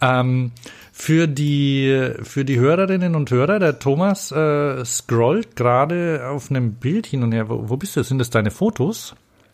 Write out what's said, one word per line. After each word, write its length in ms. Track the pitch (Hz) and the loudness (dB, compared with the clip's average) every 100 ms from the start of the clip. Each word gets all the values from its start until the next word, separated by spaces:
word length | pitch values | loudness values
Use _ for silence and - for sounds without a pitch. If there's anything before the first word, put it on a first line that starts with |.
Ähm, 500 | 131 127 127 127 123 120 - - - | 0 2 2 0 -2 -8 -18 -20 -20
für 340 | - - 160 165 | -8 0 2 2
die, 840 | 139 147 143 139 135 135 135 127 - | 0 0 2 2 2 2 2 0 -4
für 220 | 113 139 135 | -6 -4 0
die 120 | 123 | 2
Hörerinnen 580 | 131 175 190 190 180 160 | 4 2 2 0 0 0
und 140 | 127 | 2
Hörer, 280 | 123 147 208 | 2 2 2
der 200 | 170 123 | 2 0
Thomas, 520 | 139 143 196 196 - | 0 2 2 0 -4
äh, 520 | 147 156 147 147 131 120 | 0 0 2 0 -4 -6
scrollt 680 | - - 117 117 196 220 - | -8 -2 2 2 2 -2 -2
gerade 720 | 120 123 147 175 170 151 127 | 2 2 2 0 -2 -4 -4
auf 200 | 139 - | -8 -4
einem 240 | 135 120 113 | -2 -2 -2
Bild 300 | 131 208 - | -2 -2 -2
hin 180 | 139 | -2
und 100 | 117 | 0
her. 160 | 113 107 | 0 -2
Wo, 200 | 117 110 | -6 -4
wo 60 | 131 | -6
bist 180 | 196 143 | -4 -4
du? 60 | |
Sind 160 | 123 131 | -2 -2
das 100 | 120 | 0
deine 220 | 113 104 | 0 0
Fotos? 600 | - 214 - 147 226 - - _ _ _ | 0 -2 0 -2 -4 -12 -20 _ _ _